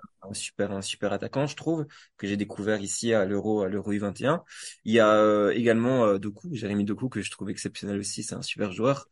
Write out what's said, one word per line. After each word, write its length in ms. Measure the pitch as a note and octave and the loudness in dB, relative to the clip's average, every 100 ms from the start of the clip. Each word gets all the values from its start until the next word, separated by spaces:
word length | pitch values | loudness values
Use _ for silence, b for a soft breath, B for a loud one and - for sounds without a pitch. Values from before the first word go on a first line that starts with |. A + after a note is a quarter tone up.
| - _ | -10 _
un 120 | G2 | -14
super, 400 | G#2 - - G2+ | -10 -10 -4 -4
un 80 | G2 | -4
super 320 | G2 - G2+ | -6 -4 -4
attaquant, 340 | G2+ G2+ C3+ D3 | -4 -4 -2 -4
je 80 | - | -4
trouve, 300 | D#3 D#3+ D3 b b _ | -2 -2 -4 b b _
que 100 | G2 | -4
j'ai 80 | G2+ | -2
découvert 460 | G2+ - G#2 G#2+ | -4 -4 -2 -2
ici 320 | G2 - A#2 | -2 -4 0
à 100 | A2 | 2
l'Euro, 380 | F#2+ G2+ G#2 G#2+ | 2 0 0 0
à 80 | F#2+ | 0
l'Euro 240 | G2+ G2 | -2 -2
U 60 | G#2 | -2
vingt 200 | G2+ G2+ | -2 -2
et 60 | B2 | -2
un. 180 | E3+ B B B B | -2 B B B B
Il 80 | A#2 | 2
y 80 | A2+ | 6
a, 160 | G#2+ G#2+ | 8 8
euh, 360 | G#2+ G#2+ G2+ | 6 6 4
également, 540 | A#2 A#2 A2+ A#2+ C3 A2 | 4 4 4 4 4 4
euh, 140 | G2 | 2
Doku, 300 | G#2 G#2 F3 | -2 -10 -8
Jérémy 300 | B2+ G#2+ G#2 | -6 -2 0
Doku, 240 | G2+ G2+ C3 | 0 -2 -4
que 140 | G#2+ | -4
je 100 | F#2+ | -8
trouve 180 | - F#2+ | -8 -8
exceptionnel 480 | G#2 - - G2+ G2+ | -8 -8 -8 -6 -4
aussi, 240 | G2+ - | -6 -8
c'est 140 | G#2+ - | -8 -8
un 60 | |
super 320 | - - G#2 | -8 -6 -6
joueur. 340 | F#2 A#2+ C#3 - | 0 0 0 -6